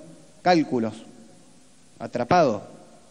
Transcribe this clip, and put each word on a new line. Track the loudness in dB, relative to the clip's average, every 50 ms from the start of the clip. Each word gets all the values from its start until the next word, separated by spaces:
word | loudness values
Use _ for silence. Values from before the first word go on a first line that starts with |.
| -20 -20 -20 -20 -20 -20 -12 -4 0
cálculos, | 2 2 2 2 0 -2 -4 -4 -4 -8 -12 -20 -20 -20 -20 -20 -20 -20 -20 -20 -20 -20 -20 -20 -20 -20 -20 -20 -20 -20
atrapado. | -16 -14 -10 -6 -6 0 2 4 4 4 2 0 -2 -8 -14 -20 -20 -20 -20 -20 -20 -20 -18